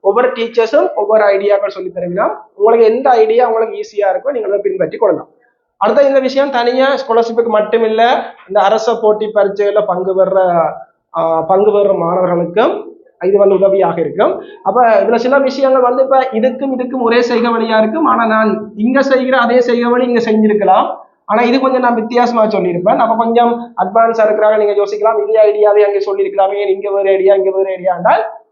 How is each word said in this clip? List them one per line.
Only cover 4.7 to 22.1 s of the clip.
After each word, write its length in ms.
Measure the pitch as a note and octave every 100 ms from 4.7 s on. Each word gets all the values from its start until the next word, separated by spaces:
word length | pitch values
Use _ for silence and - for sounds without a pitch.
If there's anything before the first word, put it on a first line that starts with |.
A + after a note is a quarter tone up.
பின்பற்றி 280 | F#3 D#3+ -
கொள்ளலாம். 280 | G#3 D#3 - _ _ _ _ _
அடுத்த 260 | G#3 A#3 C#4
இந்த 100 | C4+ C4
விஷயம் 260 | C4+ C#4 B3+
தனியா 280 | A#3+ B3+ C4+ C4
ஸ்காலர்ஷிப்புக்கு 500 | - A#3 A#3 A3+ A#3 G#3+
மட்டுமில்ல, 420 | G#3 A#3 A3 A3 A#3 D4 - - -
இந்த 100 | G3 F#3+
அரச 280 | A3 A#3+ A3
போட்டி 240 | G#3+ G#3+ G#3+ G#3
பரீட்சைகள்ல 440 | G3 G3 G3+ G#3 G3+
பங்கு 220 | F3+ F#3 F#3
பெற, 240 | F#3 F#3+ F#3 E3+ D#3 C#3 - _ _ E3
ஆ, 40 | E3 E3 E3
பங்கு 220 | F#3+ G#3
பெறும் 260 | G3+ G3 F#3
மாணவர்களுக்கும் 680 | E3+ F#3 F3+ F3 E3+ F3 C#4 G4+ - - _ _ F3+
இது 80 | G3+
வந்து 160 | G3 F#3
உதவியாக 400 | G3 G3 F3 E3+
இருக்கும். 280 | D3+ E3 C#4 F#4+ - - -
அப்ப 100 | A#3 A#3 G#3
இதுல 160 | G3 A#3+
சில 100 | B3 C#4 C4
விஷயங்கள் 360 | C4 C4+ C4 B3
வந்து 160 | B3+ C4
இப்ப 120 | C4 C4 A3
இதுக்கும் 340 | B3+ B3 C#4 B3+
இதுக்கும் 280 | A#3+ B3+ A#3
ஒரே 120 | A#3+ A#3+
செய்க 180 | A#3 A#3+
வழியா 220 | A3+ A3 A3
இருக்கும். 260 | A3 A3 D4
ஆனா 120 | - A3+
நான் 180 | A3 G#3+ F#3 - G3+
இங்க 140 | A3+ C4+ C4+
செய்கிற 260 | C4 B3+ C4
அதே 140 | A#3+ B3 A#3+
செய்க 220 | A#3+ A#3+
வழி 160 | A#3+ B3
இங்க 120 | A#3+ A3
செஞ்சிருக்கலாம். 600 | G#3+ G#3+ G#3 F#3+ G3 C4 - - _ -
ஆனா 100 | G#3+ A#3+
இது 80 | C4
கொஞ்சம் 200 | C4 B3+ A#3+
நான் 120 | A3+
வித்தியாசமா 420 | A3